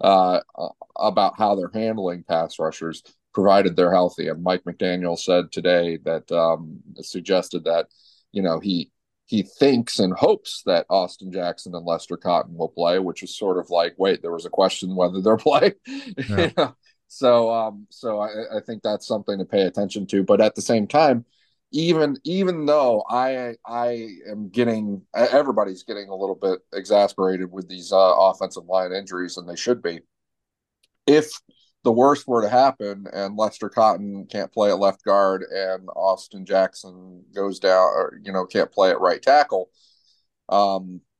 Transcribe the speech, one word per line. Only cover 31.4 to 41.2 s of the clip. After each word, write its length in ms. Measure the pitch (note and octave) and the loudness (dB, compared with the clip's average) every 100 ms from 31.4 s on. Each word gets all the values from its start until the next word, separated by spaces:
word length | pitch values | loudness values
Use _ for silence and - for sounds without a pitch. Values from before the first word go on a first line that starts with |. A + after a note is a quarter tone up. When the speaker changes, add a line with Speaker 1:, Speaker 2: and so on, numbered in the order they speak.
| _ _ _ _ B2 | _ _ _ _ 0
Speaker 1:
the 60 | |
worst 340 | A#2 C#3 C#3+ - | 4 4 2 0
were 140 | A#2+ | -2
to 80 | G#2+ | 2
happen 560 | B2 C3+ - G#2 G2+ G2 | 4 2 0 -10 -10 -10
and 240 | G2 G2 G#2+ | -8 -6 -2
Lester 320 | G#2+ - G#2 | -4 -4 -6
Cotton 580 | - G#2+ F2+ G2+ G2 - | 2 2 2 -6 -12 -10
can't 220 | G#2 - | -10 -6
play 180 | A2+ G#2 | 0 2
at 100 | F#2 | 2
left 220 | G2 - G#2 | 0 0 0
guard 380 | G2 F#2+ F#2+ | 2 2 0
and 440 | F2+ F#2+ F#2+ F#2+ F#2 - | -6 -6 -4 -6 -8 -2
Austin 500 | F#2+ F#2 - G2 F#2 | -2 -2 -6 -16 -2
Jackson 800 | F#2+ F#2 - F#2+ F#2 F#2 F2+ _ | 0 0 -2 -20 -20 -20 -20 _
goes 240 | G2 G2+ F#2+ | -6 -6 0
down, 300 | F#2+ F#2 F2+ G1+ | 4 4 4 2
or, 240 | F2+ - | -4 -6
you 120 | G2+ | -8
know, 120 | F#2+ F2+ | -6 -2
can't 240 | G#2 - | -2 -2
play 200 | - F#2+ | 2 2
at 100 | E2+ | 4
right 220 | F#2 E2+ | 0 0
tackle, 480 | C3 D3 C#3+ F#2+ F2+ _ _ _ _ _ _ _ - | 4 4 4 -2 -6 _ _ _ _ _ _ _ -2
um, 500 | G2+ G2+ F#2+ F#2 F2+ _ _ | 0 2 -2 -8 -16 _ _